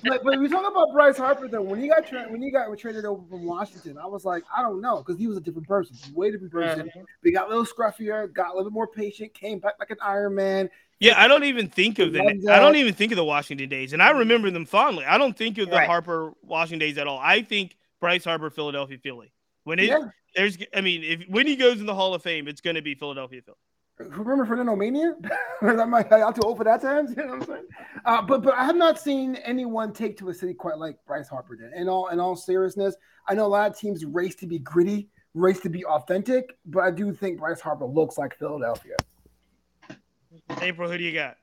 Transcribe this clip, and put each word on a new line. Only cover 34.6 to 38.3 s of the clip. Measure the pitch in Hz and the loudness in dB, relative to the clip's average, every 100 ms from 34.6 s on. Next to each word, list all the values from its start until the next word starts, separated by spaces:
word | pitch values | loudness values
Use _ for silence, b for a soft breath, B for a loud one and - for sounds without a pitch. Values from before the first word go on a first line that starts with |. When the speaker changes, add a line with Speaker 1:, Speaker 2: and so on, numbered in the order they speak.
| 131 165 175 208 202 _ _ 165 | -2 2 2 0 -6 _ _ 2
Speaker 1:
race | 185 190 | 2 2
to | 185 | -4
be | 170 156 | -6 -2
authentic, | 151 - 185 220 254 254 - - | -2 0 -4 0 -2 -2 -16 -4
but | 147 | 0
I | 185 | 0
do | 170 202 | 0 -6
think | 170 196 160 | -4 -6 -6
Bryce | 156 165 | -6 -6
Harper | 160 143 131 | -6 -6 -2
looks | 147 151 - | 0 0 -2
like | 139 | -8